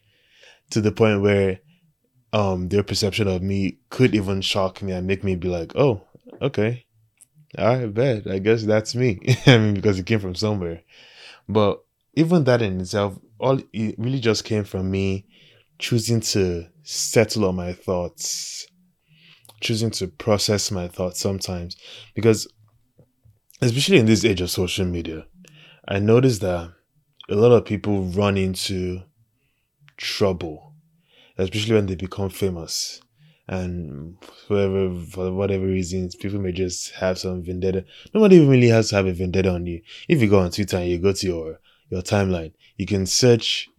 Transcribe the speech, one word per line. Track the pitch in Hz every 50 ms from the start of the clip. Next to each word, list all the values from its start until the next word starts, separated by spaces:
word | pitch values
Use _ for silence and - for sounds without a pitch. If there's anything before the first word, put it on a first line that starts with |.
| _ _ _ _ _ _ _ _ _ - - _ _ -
To | - 117
the | 107 107 104
point | - 117 110 107 101 98
where, | 104 101 101 98 95 92 - _ _ _ _ _ _ _ _ _ _ _ _ _ _ -
um, | 107 101 98 95 90 90 90
their | 92 104 98
perception | - 95 - - 101 90 - 107 98
of | 92 90 90
me | 98 98 98 98 92 - _ _ -
could | - - 127 120 95
even | 107 101 95 101 95
shock | 92 - - 104 95 92 - - 101
me | 95 92
and | 90 90
make | 92 98 95 -
me | 98 92
be | 87 82 92
like, | 90 87 82 - -
"Oh, | - 139 143 113 95 - _ _ - _ - - - -
okay. | 143 143 - 104 110 120 123 _ _ _ _ _ _ _ _ - _ _ _ _ _ -
All | - 98 107 123
right, | 131 123 110 98
bet. | 110 127 143 120 107 98
I | - 95 95
guess | 95 107 113 117 110
that's | 104 107 110 107 - -
me." | 117 127 127 98 90 - - 123 - -
<laughs> |
I | 143 127 113
mean, | 107 107 104
because | 98 90 107 98 92
it | 92
came | 95 113 107
from | 98 92 87
somewhere. | 85 104 107 107 101 90 85 82 85 _ _ _ - - - - - - - - - _ -
But | 101 107 104 101 - - _ _ _ _ _ _ -
even | - 160 160 180 180 143
that | 127 123 120 117
in | 101 92 92
itself, | 92 90 - 104 101 101 95 - _ _ _ -
all, | - 127 135 135 - - -
it | 101 110 107 - -
really | 110 123 135 135
just | 113 113 107 - -
came | - 113 107 101
from | - - 98 92 95
me | 95 95 98 95 95 98 - _ _ _ _ _ _ _ _ _ _ -
choosing | - - 123 117 110 113 117 113
to | 113 - - 107 95 90 87 85 85 - _ _ -
settle | - - - - - - 131 110 107 - 113 104
on | 95 92
my | 92 87 90 90
thoughts, | - - - 95 90 87 82 - - - - - - - - - - - - _ _ _ _ _ _ _ _ _ _ _ - - _ _ _ - -
choosing | - - 117 107 113 113 104
to | - 95 90
process | - - - - 104 101 - - 107 101 - -
my | 104 92 87 87
thoughts | - - 92 92 90 -
sometimes. | - 101 98 95 - - 92 87 87 87 90 _ - - - - - - -
Because | - 101 113 110 95 - - _ _ _ _ _ _ _ _ _ _ - _ _ _ _ _ _ _ _ _ _ -
especially | 131 123 113 131 139 - 196 160
in | 113
this | 110 110 101 87
age | 113 101 87
of | 90 87
social | - - 95 87 - - 95
media, | 90 87 85 82 80 80 78 78 - _ - - - _ - - - - _ -
I | - 101 98
noticed | 101 107 110 120 127 135 120 95
that | 95 92 90 87 85 85 - _ _ _ _ _ _ _ _ _ - -
a | 90
lot | 101 110 123 120
of | 110 90
people | - 107 98 - 104 104 98 95
run | 92 87 95 101 101 98
into | 98 95 92 92 - - - 98 92 90 92 90 92 90 _ _ _ _ _ _ _ _ _ _ _ _ _ _ _ _ _ _
trouble, | - - - - - 113 98 92 82 92 82 76 - - - - _ _ _ _ _ _ _ _ _ _ _ _ -
especially | 95 92 92 107 107 113 113
when | 107 101
they | 95 95
become | 82 95 90 - - 101 95
famous. | - - 104 95 90 85 82 78 - - - - - - _ _ _ _ _ _ _ _ _
And | - - 92 90 90 90 87 85 76 67 71 73 82 90 - - - - - - -
whoever, | 104 101 101 98 95 98 95 92 90 87 85
for | 80 87 92 92 92 92
whatever | 92 101 98 98 95 95
reasons, | 95 95 92 92 82 90 95 90 90 -
people | - - 98 101 104
may | 98 92 87
just | 87 95 90 87 - - - -
have | - - 92 92 90
some | - 95 90 90 85
vendetta. | 85 90 90 87 95 92 95 90 _ - - - - -
Nobody | 214 220 208 190
even | 175 151 139
really | 135 123 123 117
has | 113 113 107 -
to | -
have | 101 95
a | 95 90
vendetta | 87 92 90 85 95 92 95 90
on | 87 87
you. | 87 85 82 - - - - - -
If | 170 151 117
you | 101
go | 101 98
on | 92 87
Twitter | - - 101 90 - 92
and | 87 90
you | 90 85
go | 85 98 95
to | - 101
your, | 92 87 82 80 80 80 - _ _ _ _ _ -
your | - 92
timeline, | 90 - 110 101 98 95 92 87 82 78 - _ _ _ _
you | - 98
can | 90 104 95 95
search, | 90 - - - 123 120 110 - - - - - - _